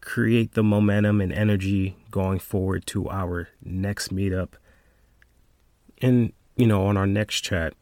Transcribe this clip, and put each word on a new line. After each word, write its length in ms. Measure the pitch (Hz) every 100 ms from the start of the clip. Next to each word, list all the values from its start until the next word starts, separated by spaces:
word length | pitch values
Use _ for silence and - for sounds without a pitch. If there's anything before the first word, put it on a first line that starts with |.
create 520 | - - 113 117 113
the 100 | -
momentum 580 | 107 104 104 101 104 104
and 120 | 95
energy 640 | 76 107 104 95 101 95 92 _
going 280 | - 95 95
forward 460 | - 104 92 92 -
to 220 | 104 87
our 400 | 95 90 87 85 _
next 500 | - 90 98 101 -
meetup. 360 | 95 98 92 90 - _ _ _ _ _ _ _ _ _ _ _ _ _ _
And, 320 | 127 123 110 - _ -
you 120 | 120
know, 180 | 104 98
on 120 | 101
our 100 | 98
next 340 | 101 107 -
chat 320 | - 95 80 -